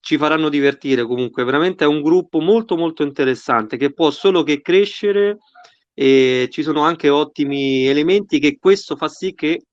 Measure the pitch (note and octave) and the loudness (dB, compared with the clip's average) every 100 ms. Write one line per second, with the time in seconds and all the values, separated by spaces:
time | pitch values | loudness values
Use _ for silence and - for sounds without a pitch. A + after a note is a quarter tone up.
0 | - D3+ D3+ D#3 D#3 C#3+ C#3 C#3 C#3+ C3 | -4 -2 0 0 0 0 0 -2 -2 -2
1 | A#2 B2 B2 B2 B2 C3+ F3 F#3 D3+ D3+ | -2 -4 -4 -4 -2 0 -2 0 0 0
2 | D3 F3+ E3 D#3+ D#3+ A3+ A3+ E3+ E3 D#3+ | 2 0 0 -4 2 0 0 -4 -4 -4
3 | D3 C#3 C3+ B2+ - A#2+ G#2+ A#2 C#3 C#3 | -6 -2 -2 -2 -2 -2 -2 -4 -4 0
4 | D#3+ C#3+ G3 F#3 D3 D3 - F3+ G3+ - | -2 2 0 2 0 -4 2 2 2 -2
5 | G3+ G3+ G3+ G#3 _ _ - _ _ - | -2 0 0 -4 _ _ -20 _ _ -2
6 | C3+ C3+ C3 B2+ B2+ D3 D#3 D3+ D3+ E3 | 4 4 4 0 -2 -4 -4 0 0 0
7 | D3 C#3+ D3 - C#3+ C#3 C#3 C3+ C3 C#3+ | 2 2 0 -4 -4 -2 -2 0 2 2
8 | D#3 G3 G3+ D#3 D3+ C#3+ F#3+ G3 - D3+ | 2 0 0 0 0 0 2 2 0 -6
9 | D#3 - F#3 - D3+ E3+ _ | -6 -6 -10 -6 -4 -4 _